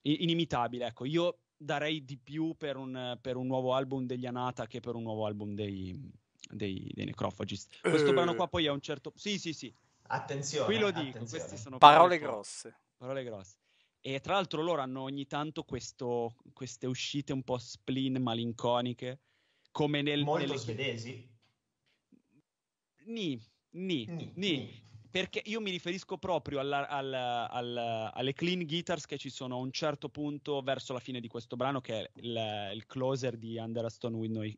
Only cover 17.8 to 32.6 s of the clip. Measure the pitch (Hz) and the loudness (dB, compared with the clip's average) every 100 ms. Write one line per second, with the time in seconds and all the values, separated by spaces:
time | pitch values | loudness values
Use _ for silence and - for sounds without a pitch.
17.8 | - 131 135 131 123 117 120 113 123 120 | -4 0 0 0 0 0 -2 -2 0 2
18.8 | 123 120 127 131 _ _ _ _ _ - | 0 -6 -8 -10 _ _ _ _ _ 0
19.8 | 147 147 143 147 143 165 135 - 113 113 | 2 2 2 2 2 2 0 -2 -4 -4
20.8 | 131 113 117 120 - - _ _ _ _ | -4 -4 -10 -14 -18 -20 _ _ _ _
21.8 | _ _ _ - _ 123 _ _ _ _ | _ _ _ -20 _ _ _ _ _ _
22.8 | _ _ 170 226 180 123 110 _ _ 165 | _ _ -10 -4 -4 -4 -10 _ _ -8
23.8 | 190 156 107 170 - 170 196 139 - - | -2 -2 -2 -8 -8 -4 0 0 -4 -14
24.8 | - - - 180 190 214 214 220 208 180 | -20 -20 -6 -4 -2 -6 -4 -4 -4 -4
25.8 | 175 185 - 180 185 160 - 143 139 143 | -4 -6 -6 -6 -2 -2 -2 -4 0 -2
26.8 | 143 143 135 131 123 120 117 123 101 120 | -2 -4 -4 -2 -2 -2 -2 -4 -4 -4
27.8 | 117 113 110 - 131 139 170 180 160 170 | -2 -2 -4 -2 -2 0 0 0 -2 -4
28.8 | 170 165 - 143 135 - 127 123 131 - | -2 -4 -4 -8 -8 -8 -6 -4 -4 -2
29.8 | 156 143 143 - 147 147 - 143 131 131 | -2 -2 -8 -6 -6 -6 -4 -2 0 -2
30.8 | - 123 - 127 113 120 113 123 131 139 | -2 -8 -6 -8 -6 -10 -8 -2 0 0
31.8 | - 110 - - 120 113 110 107 | -2 -6 -6 -10 -6 -4 -2 -4